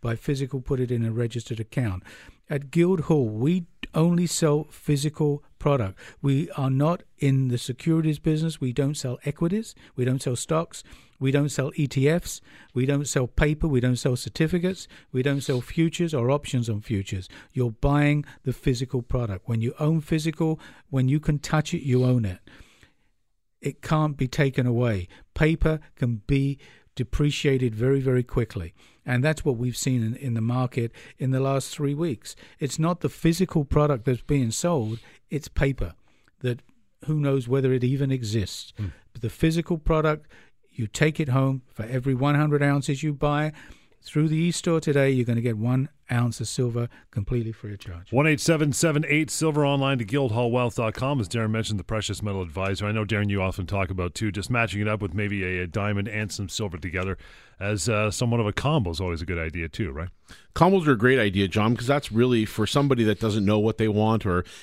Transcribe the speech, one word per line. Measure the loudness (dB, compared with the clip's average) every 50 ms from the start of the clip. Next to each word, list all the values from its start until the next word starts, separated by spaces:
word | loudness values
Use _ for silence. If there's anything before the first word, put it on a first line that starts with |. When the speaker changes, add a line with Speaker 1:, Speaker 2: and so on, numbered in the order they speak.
Speaker 1:
buy | -6 -6 -6
physical, | -4 -2 -2 -2 -2 -2 -4 -4 -6
put | -4 -2 -2 0
it | 0 0
in | 0 0 0
a | 0 0
registered | -2 -2 -2 -4 -6 -8 -6 -6 -8
account. | -8 -6 -2 -2 -2 0 -2 -4 -8 -14 -20 -20 -20 -20 -20 _ _ -6
At | -6 -6 -4 0
Guildhall, | 2 4 4 4 4 2 2 2 2 4 2 2
we | 0 0 2 2 2 0 -2 -6 -12 -18 -14 -4 0
only | 2 4 4 4 4 2
sell | 0 0 0 2 2 2 2 0 -4
physical | -12 -6 -2 0 0 0 0 -2 -2 0 0 0 0 -2 -6 -12 -12 -4
product. | 0 0 2 2 0 -2 -6 -10 -16 -20 -10 -4 0
We | 0 2 2 0 -2 -4
are | -2 -2 0
not | 2 2 2 2 0 -2 -6 -12 -6 -2
in | 2 2 2 2 2 0
the | 0 -2
securities | -4 -6 -8 -4 0 0 2 2 2 0 -2 0
business. | 0 0 0 0 0 -2 -4 -4
We | -4 -4 -2
don't | 0 -2 -2 -2
sell | -4 -6 -6 -6 -6 -6
equities. | -6 -4 -2 -2 -2 0 -2 -4 -6 -12 -20 -20 -10 -6
We | -2 0
don't | 0 0 0
sell | -2 -2 -4
stocks. | -4 -2 -2 -2 -2 -2 -4 -8 -16 -20 -20 -20 -20 -20 _ _ -4
We | -2 0
don't | 2 2 2 0
sell | 0 -2 -4 -2 -2
E | -2 -2
T | 0 2 2 2 2
Fs. | 2 0 -2 -6 -10 -14 -16 -20 -20 -20 -20 -8 -4
We | -2 0
don't | 2 2 0 0 -2
sell | -2 -2 -2
paper. | 0 0 2 2 2 2 0 0 2
We | 2 2
don't | 2 2 2
sell | 2 0 0 0
certificates. | -2 -4 -4 -2 0 0 2 2 0 0 -2 -4 -6 -10 -18 -20 -20 -14 _ -2
We | -2 0
don't | 0 0 0 0
sell | -2 -2 -2
futures | -2 -2 0 2 2 2 2 0 -2 0 0
or | 0 2 2
options | 0 0 -2 -2 -2 -2 0 0
on | -2 -4
futures. | -4 -2 -2 -2 -2 -4 -6 -8 -8 -10 -16 -20 -20 -8 -4
You're | -2 -2 -2
buying | -2 0 0 2 4 4 4 4 2 2 0 -4 -10 -8 -6
the | -6 -6
physical | -2 0 0 0 0 -2 -4 -4 -4
product. | -2 -2 -2 -2 -2 -4 -6 -6 -4 -2
When | -2 0
you | 0 -2 -2 -2
own | 0 0 0 0
physical, | 0 0 -2 -2 -2 -2 -2 -2 -2 -2 -2 -4 -6 -14 -20 -20 -10 _
when | 0 0 2 2
you | 2 2
can | 2 0 -2 -2
touch | -2 0 0 0 0 0 -4
it, | -4 0
you | 2 2 4 4
own | 4 4 2 2
it. | 0 -4 -8 -12 -20 -20 -20 -20 -20 _ _ -20 -20 _ _ _ _ _ _ _ _ _ _ _ _ _ _ -8
It | -8 -8 -8
can't | -4 0 2 2 2 0 0 -2
be | -4 -2
taken | 0 0 0 0 2 0 0
away. | 2 2 2 2 2 0 -2 -4 -8 -12 -20 -20 _ -2
Paper | 0 2 2 2 2 2 2 2 0 -4 -12 _
can | -4 -2 -2 -2 -2 -2
be | 0 0 2 2 0 -2 -6 -10 -20 -20 -20 _ _ _
depreciated | -8 -6 -4 0 0 2 2 0 0 2 2 2 2 2 0 0
very, | 0 0 2 2 2
very | 2 2 2 2 0
quickly. | 0 -2 -2 -2 -2 -4 -8 -10 -10 -12 _ -20 _ _ _ _
And | -2 0 0 2
that's | 0 0 0 0
what | -2 -2
we've | 0 -2 -4 -4
seen | -2 -2 0 2 2 2
in, | 0 -2
in | -4 -4 -4 -2
the | 0
market | 0 0 0 0 -2 -2 -2 -2 -4 -4 -6 -10 -20 -20 -10 -4
in | -2 0
the | 0 2
last | 2 0 0 -2 -2 -4 -6
three | -4 -4 -2 -2
weeks. | -2 -2 -4 -4 -6 -10 -14 -20 -20 -20 -20 -8 -6
It's | -6 -4 -2 0
not | 0 0 0 0
the | -2 -4
physical | -2 0 2 2 2 2 2 0 2 0 0
product | 2 4 4 4 4 2 0 0
that's | 0 -2 0 0
being | 0 0 2 2 0
sold, | 0 0 0 0 0 0 0 -2 -4 -8 -10 -16 -20 -20 _ _
it's | -8 -8 -8 -6
paper | -2 0 0 2 0 0 -4 -6 -8 -10 _ _ _ _ _ _ _ _
that | -4 -4 -4 -6 -8 _ _ _ _ _ _ _ -6
who | -2 -2 0
knows | 2 2 0 0 0 0
whether | 0 2 2 2 2
it | 2 2
even | 0 0 0 0 0
exists. | 0 -2 -2 -2 0 0 -2 -2 -6 -10 -14 -14 -10 -8
Speaker 2:
Mm. | -8 -8 -8 -12 -18 _ -12
Speaker 1:
But | -8 -8
the | -8
physical | -2 0 0 2 2 0 0 -2 -4 -2
product, | 0 2 2 2 2 2 0 -2 -6 -14 -20 -20 -20 -20 _ _ _ _
you | _ -8 -6
take | -6 -2 0 2 2 2 0
it | 0 0
home. | 2 2 2 2 0 -2 -6 _ -12
For | -12 -8
every | -4 -4 -2 0 0 0
one | 2 2 2 4
hundred | 4 4 4 2 4 4
ounces | 4 2 2 0 -2 -2 -2 -2
you | -4 -2
buy | 0 0 0 0 0 0 -2 -4 -8 -16 -20 -20 -20 _ _ _ _ _
through | -4 0 0 2 2
the | 2
e-store | 2 2 0 0 -2 0 0 0 0
today, | 2 2 2 4 4 4
you're | 4 2 2
gonna | 2 0 0
get | 0 0 0 0
one | 0 0 0 0 0 -2 -6 _ _ -2 0
ounce | 0 0 0 -2 -4
of | -6
silver | -6 -2 -2 -2 -2 -2 -2 -4 -6 -8 -14 -20 _
completely | -6 -6 -2 -2 -2 -2 -2 -4 -8
free | -10 -12 -12 -12
of | -12
charge. | -12 -12 -14 -14 -8 -2 2
Speaker 2:
One | 2 4
eight | 4 2 2
seven | 4 4 4 4 4 2 2
seven | 2 2 2 2 2 2 2
eight | 2 2 0 0
silver, | -2 0 0 0 2 2 2
online | 2 2 2 2 2 0 0
to | -2
guildhall | -2 0 0 0 0 0 0 0 2
wealth | 2 2 0 0 0
dot | -2 -2 -2 -2
com, | -2 -2 -2 0 0
as | -2 -2
Darren | -2 -2 0 0
mentioned, | 0 -2 -2 -2 -4 -4
the | -4
precious | -4 -4 -4 -4 -4 -6 -6 -6
metal | -4 -4 -4 -6
advisor. | -6 -4 -4 -2 -2 -2 -2 -2
I | -2 -2
know, | -2 -2
Darren, | -2 0 0 0 0
you | 0 0
often | 0 0 -2 -4 -4
talk | -4 -2 -2 -2 -2
about, | -2 -4 -4 -4 -4
too, | -4 -4 -4
just | -2 -4 -4 -2
matching | 0 0 0 -2 -2 -2 -2
it | -2
up | -2 -2
with | -4 -4 -4
maybe | -4 -4 -2 -2 -4 -4
a, | -4 -4 -4 -4
a |
diamond | -4 -4 -4 -2 -2 -2 -2 -4 -4
and | -4 -6 -6 -6
some | -6 -8 -8 -8
silver | -6 -6 -6 -6 -6
together | -8 -8 -6 -4 -4 -4 -4 -6 -8 -10 -16 -20 -20 -20 -20 _ -8
as, | -6 -4 -4 -2 -2 0
uh, | 0 0 0 0
somewhat | -2 -2 0 0 0 0
of | 0
a | -2 -2
combo | -2 -2 0 0 0 0 -2
is | -2 -4
always | -4 -4 -4 -4 -6
a |
good | -6 -4 -4
idea, | -4 -6 -6 -6 -6 -6
too, | -6 -6 -6 -6 -6
right? | -8 -8 -10 -12 _ _ -20 -20 -20 -20 -8 0
Speaker 3:
Combos | 2 4 4 4 4 4
are | 4 4
a | 4
great | 4 4 4 4
idea, | 2 2 2 2 0 2
John, | 2 2 2 2 2
'cause | 0 0
that's | 0 0 0 -2 -2 0
really | 2 2 4 4 2 0
for | 0 -2 -2 -2
somebody | 0 2 2 4 4 4 4 2
that | 2 2 2
doesn't | 0 0 0 2 2
know | 4 4 4
what | 2 2 0 0
they | 0 0
want | 2 2 2 2 2 2 0
or | 0 0 0 -2 -4 -8 -20